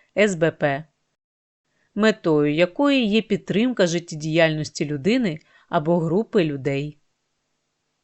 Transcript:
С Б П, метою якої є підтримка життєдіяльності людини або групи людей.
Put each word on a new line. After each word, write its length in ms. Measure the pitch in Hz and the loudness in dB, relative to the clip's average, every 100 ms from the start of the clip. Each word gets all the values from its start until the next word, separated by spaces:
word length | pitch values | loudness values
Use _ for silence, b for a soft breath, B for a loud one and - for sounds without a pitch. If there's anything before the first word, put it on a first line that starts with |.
| b - | b 0
С 160 | 208 | 0
Б 160 | 170 160 | 2 -2
П, 340 | - 151 139 160 _ _ _ _ _ _ _ _ _ _ | 0 -2 -4 -8 _ _ _ _ _ _ _ _ _ _
метою 600 | 202 220 214 175 151 147 | 0 2 2 2 2 2
якої 540 | 151 180 175 285 277 220 | 2 0 2 2 2 2
є 140 | 220 | 0
підтримка 640 | 214 196 - 175 254 233 175 | 0 -4 -2 -2 -2 0 0
життєдіяльності 960 | 170 170 156 156 160 160 156 147 - | 0 -6 -10 -4 2 2 0 -6 -6
людини 540 | 147 147 151 262 214 151 b b b | -6 -4 0 0 0 -4 b b b
або 300 | 170 156 175 | -4 0 0
групи 460 | 160 180 226 220 | 0 -2 0 0
людей. 540 | 160 139 139 139 151 - _ _ _ _ _ _ _ _ _ _ | 0 -2 -4 -4 -6 -12 _ _ _ _ _ _ _ _ _ _